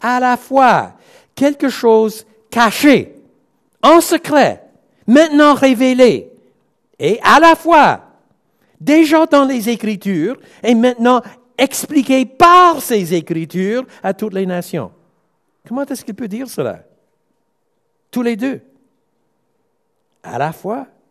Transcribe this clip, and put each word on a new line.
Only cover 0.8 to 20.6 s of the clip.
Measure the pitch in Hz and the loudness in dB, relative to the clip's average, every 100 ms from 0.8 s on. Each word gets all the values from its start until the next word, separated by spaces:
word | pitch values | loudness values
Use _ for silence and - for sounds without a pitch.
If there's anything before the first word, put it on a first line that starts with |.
| 92 - _ _ _ | -2 -14 _ _ _
quelque | - 277 285 277 | -4 -2 -2 -6
chose | - 233 220 220 214 - _ _ | -2 2 2 0 -6 -20 _ _
caché, | 233 226 - 294 214 - - _ _ _ _ _ _ | -2 -2 2 2 2 0 -16 _ _ _ _ _ _
en | 254 330 | 4 4
secret, | - 320 - 294 175 95 _ _ _ _ - | 2 -4 0 0 0 -2 _ _ _ _ 2
maintenant | 277 320 294 294 | 4 4 4 4
révélé, | 277 269 233 262 254 247 123 - _ _ _ _ _ _ _ | 4 2 2 0 4 2 2 -8 _ _ _ _ _ _ _
et | 147 226 | -4 -2
à | - 262 | 2 4
la | 330 320 | 4 2
fois | 320 320 208 107 - _ _ _ _ _ _ _ | 2 2 2 0 -10 _ _ _ _ _ _ _
déjà | 160 311 311 320 320 | 0 2 2 2 2
dans | 285 | 2
les | 269 254 208 | 0 -4 -6
Écritures | 233 214 208 196 175 180 269 _ _ | -6 -6 -6 -6 -4 -4 -8 _ _
et | 220 | -2
maintenant | 233 247 240 240 247 - - _ - | 2 0 0 0 0 -4 -20 _ -4
expliqué | 269 - - 302 233 262 247 | -4 -4 -4 -4 0 -2 -2
par | - 349 359 359 294 | 2 4 6 4 2
ces | - 220 165 | -4 -4 -2
Écritures | 175 156 160 160 180 190 240 254 - | -6 -4 -8 -8 -6 -6 -6 -10 -10
à | 190 | -8
toutes | 190 214 | -6 -8
les | 190 190 | -6 -6
nations. | 175 170 165 95 _ _ _ _ _ _ _ _ | -8 -8 -10 -10 _ _ _ _ _ _ _ _
Comment | 247 | -10
est-ce | 277 269 | -8 -10
qu'il | - | -12
peut | 196 226 | -14 -12
dire | 220 262 | -12 -12
cela ? | - 123 85 _ _ _ _ _ _ _ _ _ _ _ _ _ | -8 -8 -10 _ _ _ _ _ _ _ _ _ _ _ _ _
Tous | 247 | -6
les | 240 | -4
deux. | 220 269 180 _ _ _ _ _ _ _ _ _ _ _ _ _ _ _ _ | -4 -8 -10 _ _ _ _ _ _ _ _ _ _ _ _ _ _ _ _
À | - 117 | -16 -8
la | 151 | -8
fois. | 160 | -10